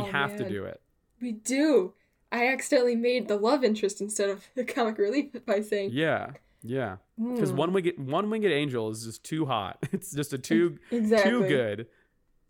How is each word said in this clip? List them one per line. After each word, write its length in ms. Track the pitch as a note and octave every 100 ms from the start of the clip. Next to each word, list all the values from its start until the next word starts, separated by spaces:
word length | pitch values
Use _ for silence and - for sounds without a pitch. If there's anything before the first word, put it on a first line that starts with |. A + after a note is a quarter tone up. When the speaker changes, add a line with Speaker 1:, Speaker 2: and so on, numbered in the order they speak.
Speaker 1:
Oh, 20 | B2+
Speaker 2:
have 300 | C#3+ C#3 -
to 60 |
Speaker 1:
man. 80 | F#2+
Speaker 2:
do 120 | G2
it. 160 | F#2 - _ _ _ _
Speaker 1:
We 120 | B3
do. 600 | G#3+ - C4+ D#4 A#3+ F#3 - _ _ _
I 160 | A#3 B3
accidentally 480 | C4 - C#4+ B3 A#3
made 300 | A#3+ B3 A3
the 80 | G#3
love 260 | G#3+ C#4+
interest 360 | A#3+ G#3+ G3 -
instead 280 | G3+ - G3+
of 180 | G3 -
the 100 | B3+
comic 340 | B3 C4+ A3+ A3
relief 340 | G3+ C#4 C#4+ B3
by 160 | - G3+
saying 300 | G#3+ G#3 G3
Speaker 2:
Yeah, 400 | B2+ D#3+ A2 G2 C#3 _ _
yeah. 340 | A2+ C3 A2+ F#2 _ -
'Cause 320 | A#3 A#3+ D3+
Speaker 1:
Hmm. 60 | C3+
Speaker 2:
one 160 | E3
winged, 260 | F#3+ F3 -
one 320 | C3 D#3+ G#3
winged 140 | A3 G#3
angel 440 | C#3+ D3 B2 A2
is 140 | A2
just 200 | A2+ -
too 220 | - D#3+ C#3
hot. 320 | A#2 F#2 -
<laughs> 100 | C#3+
It's 200 | F#3+ -
just 200 | C#3+ C#3+
a 60 | C3
too, 400 | - E3 E3+ C#3+ -
Speaker 1:
Exactly. 400 | A#3+ G#3+ A3 G3
Speaker 2:
too 100 | - F#3+
good. 400 | C3+ A2+ G#2 A#2+ _ _ _ _ _